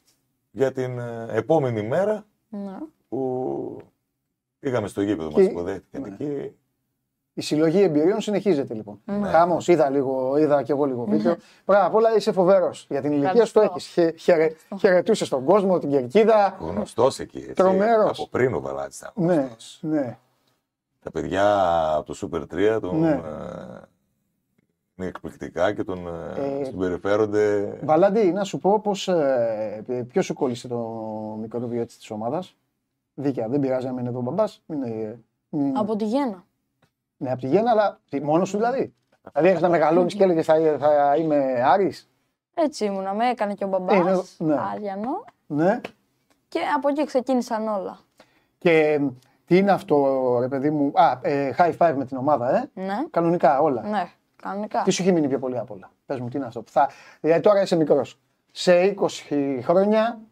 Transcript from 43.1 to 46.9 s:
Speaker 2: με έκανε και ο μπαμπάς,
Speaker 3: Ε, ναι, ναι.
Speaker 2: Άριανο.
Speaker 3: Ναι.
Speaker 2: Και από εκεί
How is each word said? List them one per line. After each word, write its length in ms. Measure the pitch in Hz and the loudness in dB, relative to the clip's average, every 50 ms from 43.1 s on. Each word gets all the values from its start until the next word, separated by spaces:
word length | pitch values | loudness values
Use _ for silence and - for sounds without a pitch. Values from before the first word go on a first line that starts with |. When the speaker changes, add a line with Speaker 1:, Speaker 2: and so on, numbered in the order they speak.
| 196 | -2
Speaker 2:
με 160 | 214 240 254 | -2 0 0
έκανε 240 | 240 - 208 202 202 | 0 -2 -4 -4 -4
και 100 | - 196 | -4 -4
ο 40 | |
μπαμπάς, 280 | 196 190 185 185 - - 185 170 190 190 180 185 - - - | -2 -2 -2 0 2 4 4 4 4 2 0 -2 -4 -8 -4
Speaker 3:
Ε, 40 | 170 | -2
ναι, 100 | 156 147 | 0 0
ναι. 80 | - 190 202 202 | 0 -2 -4 -6
Speaker 2:
Άριανο. 500 | 208 214 196 196 202 220 254 330 427 523 - - _ _ | -8 -8 -8 -8 -6 -6 -6 -6 -8 -10 -14 -20 _ _
Speaker 3:
Ναι. 340 | - 151 147 165 190 233 - - - - _ _ _ _ _ _ _ _ _ _ | -6 -2 0 2 2 0 0 -4 -12 -18 _ _ _ _ _ _ _ _ _ _
Speaker 2:
Και 120 | _ - 330 339 - 294 | _ -6 -6 -4 -2 -2
από 120 | 277 285 | 0 0
εκεί 180 | 285 | 0